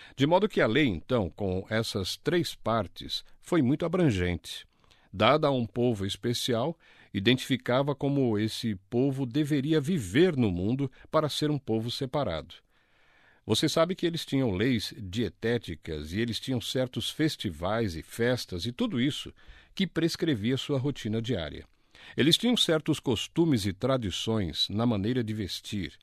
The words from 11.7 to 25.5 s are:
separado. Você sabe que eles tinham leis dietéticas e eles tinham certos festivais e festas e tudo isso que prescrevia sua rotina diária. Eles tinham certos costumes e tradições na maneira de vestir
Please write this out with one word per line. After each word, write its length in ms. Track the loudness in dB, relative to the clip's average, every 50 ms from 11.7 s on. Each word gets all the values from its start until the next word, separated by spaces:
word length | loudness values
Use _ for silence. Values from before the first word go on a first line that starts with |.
| -2 -2 -2 -4
separado. 640 | -6 -6 -6 -4 -2 -2 -2 -2 -2 -4 -6 -10 -16 -20 _ _ _ _ _ _ _ _ _ _ _ _ _ _ _ _ -2
Você 220 | -2 0 2 0 2
sabe 240 | 2 2 2 2 0
que 120 | -2 -2
eles 200 | -2 -2 -4 -4
tinham 260 | -2 0 0 2 2
leis 420 | 2 2 2 2 2 0 -2 -6 -10
dietéticas 1160 | -10 -10 -6 -4 -4 -4 -4 -4 -4 -2 -2 -2 -2 -4 -6 -10 -10 -8 -8 -8 -8 -6 -4 -2
e 60 | -2
eles 200 | -2 -2 -4 -6
tinham 220 | -4 -4 -4 -4
certos 480 | -4 -4 -2 -2 -2 -4 -4 -6 -6 -6
festivais 840 | -2 -2 -2 -2 -2 -4 -6 -6 -6 -4 -4 -2 -2 -2 -2 -4 -4
e 60 | -8
festas 640 | -10 -8 -4 -2 0 0 0 -2 -4 -8 -8 -6 -6
e 60 | -6
tudo 300 | -4 -4 -4 -2 0 0
isso 320 | 0 0 -2 -4 -10 -12 -16 _ -20 -20 -20 -20 -20 _ -4
que 100 | -4 -4
prescrevia 680 | -2 0 0 0 0 0 0 0 0 0 0 0 0 -2
sua 240 | -2 -2 -2 -2 -2
rotina 420 | -2 -2 -4 -4 -4 -4 -2 -2
diária. 440 | -2 -2 -4 -4 -4 -6 -10 -14 -16 -20 _ _ _ _ _ -20 -20 -6 0
Eles 220 | 2 4 4 4
tinham 180 | 4 4 2 2
certos 440 | 2 4 2 2 2 2 0 0 0
costumes 640 | 0 0 0 0 -2 -2 0 2 4 4 4 2 2
e 80 | 0 -2
tradições 960 | -2 0 0 0 0 0 -2 -4 -4 -2 0 0 0 0 -2 -2 -2 -2 -2
na 160 | 0 0 2
maneira 380 | 2 2 2 0 0 0 0 -2
de 100 | -2 -4
vestir 600 | -4 -6 -6